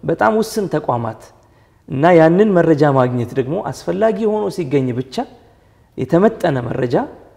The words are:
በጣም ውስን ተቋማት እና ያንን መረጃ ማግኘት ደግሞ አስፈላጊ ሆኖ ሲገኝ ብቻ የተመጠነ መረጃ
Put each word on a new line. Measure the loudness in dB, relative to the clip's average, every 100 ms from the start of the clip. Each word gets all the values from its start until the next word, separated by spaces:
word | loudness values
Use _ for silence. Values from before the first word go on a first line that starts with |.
በጣም | -4 0 2 2
ውስን | -2 -4 -4
ተቋማት | -4 -2 -4 -4 -10 -18 _ _ _ _ _ -10
እና | 0 4
ያንን | 6 6 4 2
መረጃ | 2 2 4 4
ማግኘት | 2 0 0 -4
ደግሞ | -4 -4 -4 -8
አስፈላጊ | -10 -8 -2 -2 0 -2
ሆኖ | -2 -4
ሲገኝ | -6 -2 -2 -2
ብቻ | -4 -6 -8 -10 -12 _ _ _ _ _ -10
የተመጠነ | 0 2 2 2 -2 -2
መረጃ | -4 -4 -2 -2 -4 -10 -20